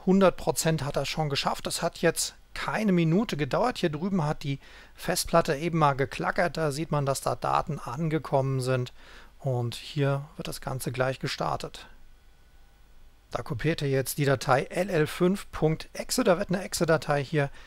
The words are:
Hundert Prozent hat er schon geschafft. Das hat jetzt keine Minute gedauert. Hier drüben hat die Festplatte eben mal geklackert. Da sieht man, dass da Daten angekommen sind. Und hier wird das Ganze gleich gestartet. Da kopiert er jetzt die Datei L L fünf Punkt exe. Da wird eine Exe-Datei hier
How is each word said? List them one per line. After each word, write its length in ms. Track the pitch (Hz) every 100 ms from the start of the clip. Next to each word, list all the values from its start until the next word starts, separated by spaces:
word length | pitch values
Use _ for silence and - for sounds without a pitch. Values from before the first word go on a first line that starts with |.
| -
Hundert 320 | 196 185 -
Prozent 480 | - - 165 160 135
hat 100 | 156
er 100 | 139
schon 220 | - 156
geschafft. 400 | 139 - - 185
Das 140 | -
hat 160 | 170 -
jetzt 380 | 170 156 - - -
keine 400 | - - 151 220
Minute 420 | 180 160 175 240 147
gedauert. 420 | 147 151 233 254
Hier 120 | 175
drüben 340 | 147 190 190
hat 200 | 147 160
die 160 | 143 139 - - - -
Festplatte 640 | - 180 - 165 165 139
eben 200 | 170 165
mal 140 | 147
geklackert. 640 | 135 131 - 175 190 175 160
Da 160 | 156
sieht 180 | 139 165
man, 160 | 147 139
dass 140 | 135
da 160 | 147 120
Daten 440 | 135 143 - 143
angekommen 840 | - 127 165 156 - 139 135 135
sind. 320 | 127 131 123 - - - - -
Und 360 | 139 123 120 -
hier 480 | - 147 139 139 143 -
wird 100 | 160
das 140 | -
Ganze 320 | - 131 -
gleich 260 | 123 131 131
gestartet. 640 | 147 - 156 143 151 - - - - - - - - - - - - - - - -
Da 120 | -
kopiert 400 | - 135 147 165
er 80 | 143
jetzt 300 | 135 127 -
die 60 | 139
Datei 380 | 135 - 131 175
L 200 | 160 196
L 160 | 175 151
fünf 460 | - 180 196 -
Punkt 380 | - 156 160 -
exe. 320 | - - -
Da 140 | 214 175
wird 100 | 202
eine 160 | 185
Exe-Datei 640 | 190 - 160 160 - 143 135
hier 240 | 151 139 -